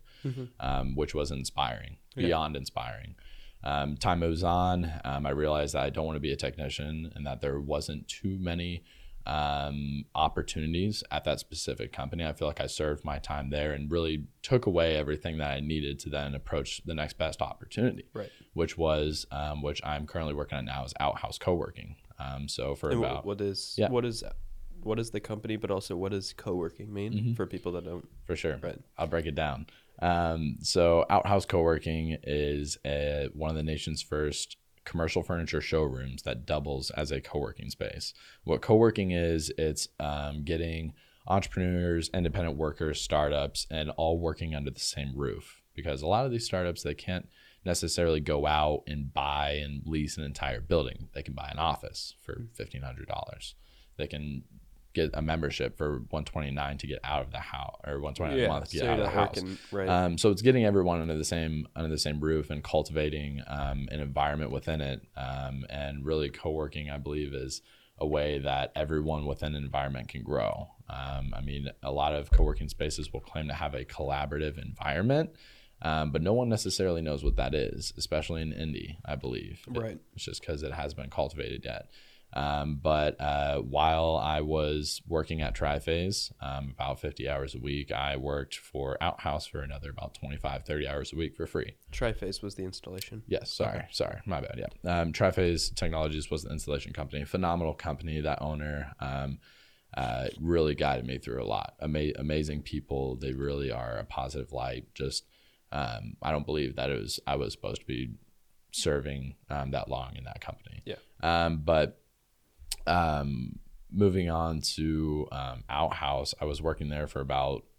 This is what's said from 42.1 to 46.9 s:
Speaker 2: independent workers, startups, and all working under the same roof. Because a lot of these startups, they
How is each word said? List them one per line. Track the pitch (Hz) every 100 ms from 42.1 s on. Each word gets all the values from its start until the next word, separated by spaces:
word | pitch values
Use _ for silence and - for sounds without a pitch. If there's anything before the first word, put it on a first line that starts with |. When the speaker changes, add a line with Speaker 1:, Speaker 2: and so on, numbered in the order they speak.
Speaker 2:
independent | 92 82 92 82 71
workers, | 78 76 78 73
startups, | - 76 76 73 71 - -
and | 78 76
all | - 80 85
working | 85 80 82
under | 76 71
the | 65
same | - - 69 65
roof. | 67 50 - - _
Because | - 82 69
a | 78
lot | 107 135
of |
these | 117 -
startups, | 92 87 82
they | 73